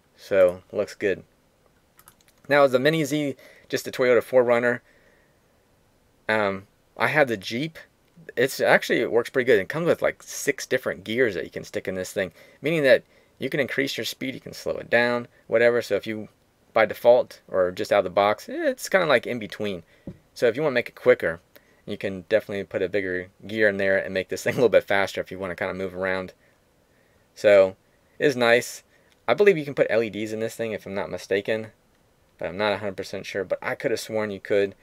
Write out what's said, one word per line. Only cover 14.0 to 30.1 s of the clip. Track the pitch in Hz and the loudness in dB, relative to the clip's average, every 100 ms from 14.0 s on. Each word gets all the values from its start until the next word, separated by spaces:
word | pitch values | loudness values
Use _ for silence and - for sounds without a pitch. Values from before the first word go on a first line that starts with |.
speed, | 113 - 131 | -8 -8 -10
you | 117 | -10
can | - | -14
slow | - - - | -12 -8 -8
it | - | 0
down, | 117 120 120 120 _ - | 2 2 0 -6 _ -4
whatever. | 113 120 120 | 2 2 2
So | 107 101 | 0 -4
if | - | -4
you, | 110 104 _ _ _ _ | -8 -10 _ _ _ _
by | - 107 | 2 2
default | 101 117 123 - - - | 4 4 6 4 -8 -6
or | 95 90 | 0 0
just | 92 104 | 0 0
out | 104 | 2
of | |
the | 92 | 2
box, | 92 101 107 - | 2 2 0 -4
it's | 311 320 254 - | -6 -4 -4 -2
kinda, | 190 170 | 0 2
like, | 123 101 | 2 0
in | 120 | -8
between. | 104 - 104 92 - _ - - _ | -8 -8 -6 -6 -12 _ -20 -20 _
So | - 123 | -2 0
if | 113 | 2
you | |
wanna | 156 | 0
make | 123 113 | 0 -4
it | |
quicker, | - 127 123 90 82 _ _ _ _ - | 0 4 4 2 -6 _ _ _ _ -12
you | 104 | -8
can | 104 95 87 | -6 -8 0
definitely | 107 - 101 | 0 0 -6
put | 95 110 | -6 -4
a | 90 | -4
bigger | 104 92 90 90 _ 98 | -2 -4 -4 -8 _ -10
gear | 110 107 | 0 0
in | 98 | 2
there | 98 98 | 0 0
and | 87 | 0
make | 95 92 | -4 -4
this | 92 | -6
thing | - | -4
<laughs> | |
a | 120 | 2
little | 120 | 4
bit | 92 | 4
faster | - 101 95 - | 2 0 -2 -4
if | 90 | -8
you | 92 | -8
wanna | 95 85 | -8 -6
kinda | 95 | -6
move | 92 95 | -6 -8
around. | 90 95 95 92 - _ _ _ _ _ _ _ _ _ | -6 -4 -4 -6 -14 _ _ _ _ _ _ _ _ _
So, | - 107 101 95 95 _ _ _ - | 0 6 8 6 2 _ _ _ -2
it's | 147 123 | 0 2
nice. | 120 120 117 - - _ _ _ - | 4 4 2 -8 -20 _ _ _ -2
I | |
believe | 120 208 170 | 2 4 4
you | |
can | 143 | 0
put | 135 - | -2 0
L | 110 | 0
E | 117 | -2